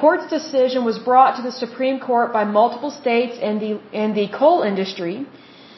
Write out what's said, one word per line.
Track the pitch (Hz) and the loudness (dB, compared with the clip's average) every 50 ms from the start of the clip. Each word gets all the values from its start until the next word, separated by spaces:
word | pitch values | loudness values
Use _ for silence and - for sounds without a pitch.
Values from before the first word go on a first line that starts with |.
court's | 277 311 359 - - - | 2 2 4 2 0 -4
decision | 330 294 - - 277 262 254 254 254 254 240 | -4 -6 -4 -2 0 2 2 2 2 0 0
was | 226 208 185 | -2 -2 -2
brought | - 247 254 254 262 262 262 | 0 4 6 6 6 6 4
to | 254 | -2
the | 240 247 | -6 -8
Supreme | 233 - 247 233 - - 262 262 269 262 | -8 -8 -10 -8 -6 -2 -2 -2 -2 -2
Court | - 269 240 240 233 233 | -2 0 0 0 0 0
by | 233 214 208 | 0 -2 0
multiple | 208 208 208 233 240 233 - 285 294 | 2 2 4 2 2 2 -2 -8 -8
states | - - - 247 233 233 254 233 - - | -6 -4 -2 0 2 2 0 -2 -4 -6
and | - 214 214 208 | -4 -4 -4 -2
the, | 214 214 214 202 - - | -4 -4 -6 -6 -8 -8
and | - 214 214 220 208 | -6 -4 -2 -2 0
the | 214 202 | -2 -2
coal | 196 - - 269 311 359 330 | -2 0 2 4 4 4 4
industry, | 226 208 196 190 190 190 - - 175 175 196 262 277 - - - - - - - - - - | 2 0 -2 -2 -4 -6 -6 -6 -6 -6 -6 -8 -10 -12 -14 -20 -20 -20 -20 -20 -20 -20 -20